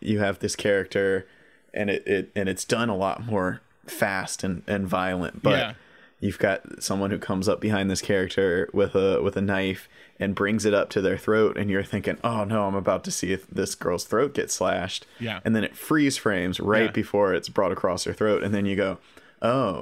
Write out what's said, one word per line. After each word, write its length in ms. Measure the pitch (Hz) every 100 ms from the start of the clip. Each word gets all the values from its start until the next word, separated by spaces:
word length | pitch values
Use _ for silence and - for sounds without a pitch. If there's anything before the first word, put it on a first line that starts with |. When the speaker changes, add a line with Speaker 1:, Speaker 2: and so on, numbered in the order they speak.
Speaker 1:
you 180 | - 104
have 200 | 101 98
this 180 | 104 -
character, 680 | 104 98 90 101 98 92 - - - _ _
and 160 | - 101
it, 160 | 95 -
it, 260 | 98 - 104
and 140 | 95
it's 160 | 92 -
done 240 | 117 117
a 80 | 95
lot 280 | 95 - 117
more 360 | 101 92 - _ _ -
fast 580 | - 104 95 85 -
and, 200 | 95 87 -
and 200 | 101 92
violent, 540 | 92 92 92 85 -
but 160 | 107 98
Speaker 2:
Yeah. 160 | 107 - - - - -
Speaker 1:
you've 200 | 101 -
got 440 | 101 98 - -
someone 280 | - 98 98
who 60 | 98
comes 300 | - 95 98
up 140 | -
behind 280 | 107 101 98
this 120 | 90
character 680 | - 98 92 - 95 90 -
with 200 | 98 95 98
a, 260 | 95 87
with 160 | 95 98
a 40 |
knife 460 | 101 95 95 95 - - - -
and 160 | 98 98
brings 300 | 101 110 104
it 80 |
up 160 | 101 85
to 100 | 107
their 160 | 92 95
throat, 400 | - 110 107 -
and 120 | 101
you're 140 | 98
thinking, 340 | 98 101 95 -
"Oh 200 | 117 113
no, 220 | 101 110 98
I'm 80 | 98
about 280 | 95 92 190
to 60 |
see 200 | - 90
if 140 | 92 -
this 260 | 92 95
girl's 320 | - 90 87 -
throat 280 | 107 139
get 180 | 107 -
slashed." 540 | - 95 92 90 - - -
Speaker 2:
Yeah. 200 | 113 101
Speaker 1:
And 120 | 113 110
then 80 |
it 120 | 95 -
freeze 420 | - 156 139 -
frames 420 | 110 92 90 87
right 260 | 98 107 107
Speaker 2:
Yeah. 60 |
Speaker 1:
before 420 | 104 - 101 98
it's 160 | 90 -
brought 220 | - 92
across 320 | 95 95 92
her 100 | -
throat, 300 | 95 107 101
and 100 | 101
then 120 | 104 101
you 120 | 98
go, 220 | 95 92 - - - -
"Oh, 300 | 117 135 107 71